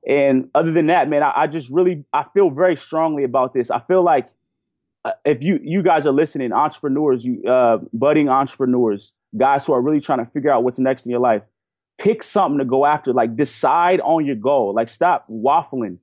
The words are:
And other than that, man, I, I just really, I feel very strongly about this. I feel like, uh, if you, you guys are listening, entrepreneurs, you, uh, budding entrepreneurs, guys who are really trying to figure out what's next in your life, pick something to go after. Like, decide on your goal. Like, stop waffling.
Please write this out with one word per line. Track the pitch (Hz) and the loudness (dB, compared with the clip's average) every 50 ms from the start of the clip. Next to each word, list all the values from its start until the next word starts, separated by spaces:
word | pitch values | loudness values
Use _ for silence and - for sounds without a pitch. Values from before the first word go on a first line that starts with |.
| - | -2
And | - 139 143 139 139 135 131 127 - _ | 0 0 2 2 4 2 2 0 0 _
other | 147 165 165 | 0 0 2
than | 160 170 160 | 0 2 2
that, | 151 170 175 139 143 | 2 2 2 2 2
man, | 151 143 147 | 0 0 0
I, | - - | 0 0
I | - 151 156 | 0 -2 -2
just | 147 165 139 120 | -4 -8 -10 -4
really, | 131 165 185 180 180 151 143 _ - | -2 0 0 0 0 -4 -10 _ -6
I | 143 147 - _ | -6 -6 -2 _
feel | 196 202 175 | 2 2 2
very | 135 135 175 185 170 | 2 2 0 0 0
strongly | 143 - - - 160 160 165 156 143 139 | 0 -6 -6 -4 -2 -2 0 0 -2 -4
about | 127 120 135 127 127 _ | -2 0 0 -2 0 _
this. | 131 123 117 | -4 -4 -2
I | - 117 | -4 -6
feel | - _ 180 185 175 | -2 _ 2 2 4
like, | 170 160 139 120 - _ _ _ _ _ _ _ _ _ _ _ _ _ _ _ | 4 2 2 0 -4 _ _ _ _ _ _ _ _ _ _ _ _ _ _ _
uh, | 110 - - _ | -10 -10 -4 _
if | 147 151 120 135 | -2 -2 0 0
you, | 170 202 151 - | -2 -2 -2 -2
you | - 165 196 180 | -4 -4 0 2
guys | 180 170 156 143 | 2 2 2 2
are | 151 139 | 2 2
listening, | 139 160 151 - 147 131 120 92 | 2 0 0 -2 -6 -6 -4 -2
entrepreneurs, | 113 147 151 - - - 147 131 143 151 147 131 123 117 | 0 -2 -2 -4 -6 -6 -4 -2 0 0 0 0 0 -2
you, | 123 123 101 - | -6 -6 -4 -2
uh, | 104 123 127 123 117 113 107 - - - | 0 2 4 4 4 2 0 -2 -8 -6
budding | 113 120 143 151 156 147 143 | -2 0 2 2 2 2 2
entrepreneurs, | 131 135 139 131 - _ 139 127 127 123 123 113 101 101 - - _ _ _ _ - | 2 0 0 -2 -4 _ -2 0 0 2 2 0 0 -4 -8 -18 _ _ _ _ -4
guys | 107 127 135 143 143 139 | 0 2 2 2 0 0
who | - 151 | 0 0
are | 123 123 | 0 2
really | 143 156 147 | 0 0 -2
trying | 139 - 147 127 | 0 -2 -2 -2
to | 123 120 | -2 -6
figure | _ 151 131 147 | _ -4 0 0
out | 139 123 120 | 0 2 0
what's | 127 123 - | -2 -2 -2
next | 131 131 135 127 - | -2 -2 -2 -2 -4
in | 120 | -6
your | 120 120 | -4 0
life, | 123 123 110 104 107 _ _ _ _ _ _ _ _ _ _ - | 2 2 2 0 -2 _ _ _ _ _ _ _ _ _ _ -2
pick | - 202 226 220 - | 0 0 0 0 -4
something | - - 208 190 156 147 143 | -4 -2 0 0 0 0 -2
to | 135 | -2
go | 123 127 135 143 | 0 0 2 2
after. | 143 151 147 - 135 120 | 2 0 0 -2 -2 0
Like, | 127 117 120 117 | 0 0 -2 0
decide | 113 143 131 - - - 143 143 170 170 175 185 175 | -4 -4 -4 -4 -4 -2 0 2 2 2 2 2 0
on | - 139 160 165 156 | 0 0 0 0 0
your | 139 139 | -2 -4
goal. | 110 104 139 143 139 113 98 101 | -4 -2 0 2 2 0 0 0
Like, | 113 117 113 | -2 -4 -4
stop | - - 165 175 175 - - _ | -4 -2 0 0 0 0 -4 _
waffling. | 113 113 107 135 143 165 165 - - 131 117 101 90 90 | -12 -4 0 2 2 2 0 -2 -8 -6 -6 -6 -8 -14